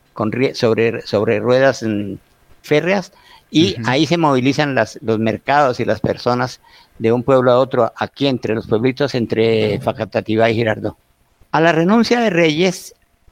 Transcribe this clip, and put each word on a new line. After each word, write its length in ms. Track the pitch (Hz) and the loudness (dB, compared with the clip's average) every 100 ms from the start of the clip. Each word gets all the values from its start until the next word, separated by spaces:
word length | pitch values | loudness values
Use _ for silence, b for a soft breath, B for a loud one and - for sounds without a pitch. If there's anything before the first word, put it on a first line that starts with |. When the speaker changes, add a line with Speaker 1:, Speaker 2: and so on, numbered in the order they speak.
| _ | _
Speaker 1:
con 180 | - 110 | -6 -4
rie-, 220 | 117 135 | -2 -2
sobre, 460 | - 117 110 113 117 - | 0 0 2 0 -2 -2
sobre 340 | 104 110 104 | -2 0 0
ruedas, 420 | 117 127 135 127 | 2 2 2 0
mm, 340 | 110 104 101 - _ _ _ _ | -4 -4 -6 -10 _ _ _ _
férreas, 520 | - 147 165 196 - B B B _ | -2 0 0 -2 -6 B B B _
y 220 | 156 190 117 | 0 0 0
Speaker 2:
Ujú. 20 | 113 | 0
Speaker 1:
ahí 180 | 139 143 | 0 2
se 120 | 170 | 2
movilizan 560 | 151 131 131 135 147 | 2 2 2 0 0
las, 240 | 127 110 - | 0 -2 -4
los 180 | 113 110 | -4 -2
mercados 640 | 110 107 - 143 135 120 | -2 -2 0 2 2 0
y 60 | 107 | -2
las 140 | 110 | -2
personas 600 | - - 120 123 127 - b b b - | -2 -2 -2 -2 -4 -8 b b b -4
de 140 | 113 | 0
un 100 | 120 | 0
pueblo 280 | 123 131 127 | 2 4 4
a 80 | 123 | 2
otro, 360 | 131 127 113 - | 2 0 0 -2
aquí 300 | 104 - 139 | -10 -4 -2
entre 280 | 123 107 | -2 -2
los 120 | 110 - | -4 -2
pueblitos, 480 | 107 127 131 139 | 0 0 -2 -4
entre 640 | 123 110 123 113 110 107 - | -2 -2 0 0 2 0 -2
Facatativá 720 | 113 - 104 117 107 110 113 | -4 -4 -6 -6 -2 2 2
y 40 | |
Girardot. 420 | 110 113 107 104 - _ _ _ _ _ | 2 -2 -2 -6 -10 _ _ _ _ _
A 100 | 151 | 0
la 100 | 165 | 2
renuncia 480 | 160 175 233 226 240 | 2 2 2 2 0
de 80 | 226 | 0
Reyes, 640 | 170 165 151 185 - - - _ _ _ | 2 2 2 -2 -2 -12 -20 _ _ _